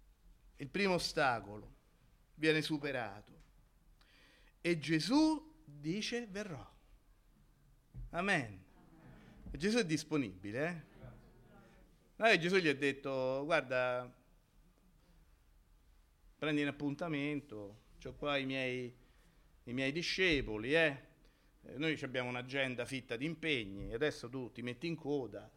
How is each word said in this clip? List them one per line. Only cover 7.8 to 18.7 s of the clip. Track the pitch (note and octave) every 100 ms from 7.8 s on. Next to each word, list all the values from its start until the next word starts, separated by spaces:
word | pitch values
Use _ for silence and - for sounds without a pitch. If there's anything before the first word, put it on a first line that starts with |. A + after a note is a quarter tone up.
| _ - -
Amen. | E3 G3 F3+ A2+ F#2+ - - - - - - - - -
E | C#3
Gesù | F#3 A#3+
è | F3
disponibile, | D3+ - D3+ A2+ F2+ G2+ A2+ D#3+
eh? | E3+ - - - - - - - - - - - - _ -
Non | A3
è |
che | F#3+
Gesù | E3+ G3
gli | D#3+
ha | C3+
detto, | C#3 C#3 C#3 C3+ C3 C3+ D3
"Guarda, | D#3+ B2+ B2+ B2+ B2 B2 - _ - _ - - _ - - - - - - - - _ - - - _ _ - -
prendi | D3+ D3
un | C#3+
appuntamento, | C#3+ C#3+ C#3+ F3 D3 C#3+ D3 - G#2+ G2+ A2+ - -
c'ho | B2+
qua | B2+ D3 C#3+
i | C3
miei, | C3+ B2+